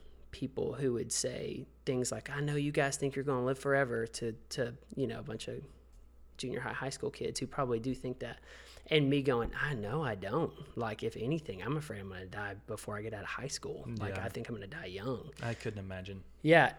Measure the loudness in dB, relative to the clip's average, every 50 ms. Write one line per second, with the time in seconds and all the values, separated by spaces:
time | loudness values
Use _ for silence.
0 | -12 -16 -18 -18 -18 -14 -8 -6 -6 -4 -2 0 -2 0 0 2 2 2 4 2
1 | 0 0 0 0 0 0 -2 -2 -4 -4 -4 -6 -8 -12 -14 -6 -2 0 2 2
2 | 2 0 -2 -4 -6 -4 -4 -2 0 0 2 2 2 2 4 6 6 4 4 2
3 | 0 0 0 0 0 2 2 4 4 2 2 2 4 4 6 6 6 4 2 0
4 | 0 -2 -2 -2 -2 -4 -4 -4 -8 -6 -2 -2 -2 -2 -2 -8 -12 -8 -2 0
5 | 0 0 0 -2 -6 -6 -6 -6 -6 -6 -6 -8 -8 -12 -16 -20 -20 -20 -20 -20
6 | -20 -20 -20 -20 -20 -16 -10 -6 -4 -2 -2 -2 -2 -2 -4 -2 -4 -4 -4 -2
7 | -4 -4 -2 -2 -2 -2 -2 -2 -4 -2 0 0 2 2 2 2 2 0 -2 -2
8 | -2 -4 -4 -4 -6 -8 -8 -10 -14 -18 -18 -18 -18 -18 -18 -12 0 4 6 8
9 | 8 8 6 6 6 6 6 4 4 2 0 0 0 0 0 0 -2 0 0 0
10 | 0 0 0 -2 -2 0 0 2 2 0 -2 -6 -14 -8 -4 -2 -2 -2 -2 -2
11 | -2 -2 -2 -2 0 0 0 0 -2 -4 -6 -4 -2 -2 -2 -2 -2 -4 -6 -8
12 | -8 -8 -8 -8 -10 -8 -6 -6 -6 -6 -6 -8 -8 -8 -8 -6 -6 -6 -4 -4
13 | -4 -4 -4 -6 -6 -6 -6 -4 -4 -4 -6 -6 -6 -6 -6 -6 -6 -6 -4 -2
14 | -2 -2 -2 -2 -2 -4 -4 -4 -4 -4 -6 -6 -6 -8 -8 -8 -8 -6 -6 -4
15 | -2 -2 -2 -4 -4 -8 -10 -6 -4 -4 -4 -4 -4 -4 -4 -4 -6 -6 -6 -6
16 | -6 -8 -8 -10 -12 -14 -8 0 6 8 10 10 10 8 6